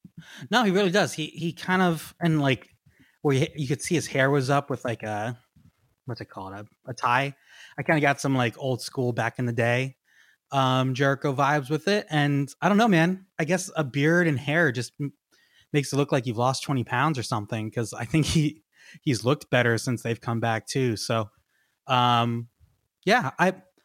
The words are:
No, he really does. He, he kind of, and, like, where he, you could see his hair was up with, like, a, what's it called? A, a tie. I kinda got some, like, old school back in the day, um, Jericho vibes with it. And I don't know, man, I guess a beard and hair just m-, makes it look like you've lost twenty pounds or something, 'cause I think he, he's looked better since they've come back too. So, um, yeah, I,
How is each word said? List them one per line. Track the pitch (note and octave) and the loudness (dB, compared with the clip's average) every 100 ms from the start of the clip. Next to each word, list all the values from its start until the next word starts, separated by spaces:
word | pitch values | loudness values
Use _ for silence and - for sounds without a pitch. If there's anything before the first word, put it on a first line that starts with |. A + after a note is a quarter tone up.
| - - - - B2+ | -20 -20 -20 -18 -2
No, | A3 | 2
he | G#3 | 2
really | F#3 F#3+ | 2 2
does. | G3+ D#3 | 2 0
He, | - D3+ | -2 -8
he | D#3 E3 | -6 -8
kind | - - F#3 | -6 -2 2
of, | F3+ D#3+ - - | 2 0 -6 -2
and, | E3+ D#3 | 2 2
like, | C#3 B2+ - _ _ _ _ _ | 2 0 -2 _ _ _ _ _
where | D3+ C3+ | 0 2
he, | D#3+ - | 0 -4
you | C3+ | -6
could | C#3+ | -4
see | - | -2
his | D#3+ - | -2 -2
hair | C#3 C3+ | 0 2
was | C#3+ B2+ | 2 2
up | C#3+ - | 0 0
with, | B2+ | -6
like, | B2 A2 | -6 -6
a, | A2 G#2 A2+ A#2+ _ _ - _ _ _ - | -6 -6 -6 -8 _ _ -20 _ _ _ -12
what's | A#2 | -12
it | G#2 | -12
called? | G#2 F#2+ | -14 -14
A, | G2 G#2 _ - | -14 -18 _ -14
a | |
tie. | A#2+ B2+ B2 C#3 - _ - - - | -6 0 2 0 -8 _ -20 -18 -8
I | |
kinda | C#3+ D#3 | 0 2
got | C#3+ C3+ | 2 2
some, | C#3 C3 | 0 2
like, | A#2 - | 0 -2
old | C3+ A#2+ | -4 -4
school | - - A#2+ | -6 -4 -2
back | A#2 A2+ - | -2 -4 -4
in | B2 | -4
the | |
day, | A#2 A#2 B2 C3 - _ _ _ _ - | 0 2 2 -2 -8 _ _ _ _ -4
um, | C#3 C3 C3 C3 | 0 2 2 0
Jericho | B2+ C#3 C3+ D3 | 2 0 2 -2
vibes | C3 C#3 D3+ C3 | 0 2 0 0
with | D3+ G3 | -4 0
it. | G#3 - | -2 0
And | D3+ C#3+ C#3+ C#3 - | 0 2 0 -2 -2
I | E3+ | 2
don't | G3+ | 4
know, | A#3 | 4
man, | E3+ E3+ F#3 - - | 4 2 0 -10 -8
I | |
guess | D#3 F3+ - D#3+ | -2 -2 -4 -4
a | |
beard | C#3 C#3 D3 F3 E3+ | -4 0 2 4 2
and | C3+ | 0
hair | C#3 D#3+ D#3+ | 0 2 2
just | B2 A#2+ - | 0 -6 -8
m-, | C#3 _ _ _ _ _ - | -10 _ _ _ _ _ -2
makes | D3 C3+ | -2 0
it | C#3 | 0
look | C#3+ | 2
like | D3 B2 | 0 -2
you've | A2 | 0
lost | B2 C3+ | 0 0
twenty | - C3+ | -2 -2
pounds | A2 B2 D3 C3 | 0 0 0 0
or | |
something, | - A#2 G#2 A2 G#2+ | -4 -4 -4 -6 -6
'cause | A#2+ A2 | -6 -6
I | - | -8
think | A#2 D#3+ C#3 | -2 0 2
he, | E3 D3+ - _ _ - - | 2 0 -4 _ _ -20 -8
he's | D3+ A2 | -2 0
looked | A2+ D3 - | 0 0 0
better | B2+ A#2 A2+ | 2 2 2
since | C3 A2+ | -2 -4
they've | A#2 A#2 | -4 -6
come | - A#2 | -4 -2
back | A#2 A2 - | -2 -2 -4
too. | C#3 B2+ G#2 | -2 0 -2
So, | - A2+ G#2 _ _ _ _ _ - | -2 -4 -4 _ _ _ _ _ -2
um, | B2+ B2 A#2+ A#2 A#2+ A#2 _ _ _ _ _ | 2 4 2 2 -2 -8 _ _ _ _ _
yeah, | F3+ A#3+ C3+ - | 0 0 0 0
I, | F3+ F#3 _ _ | 0 0 _ _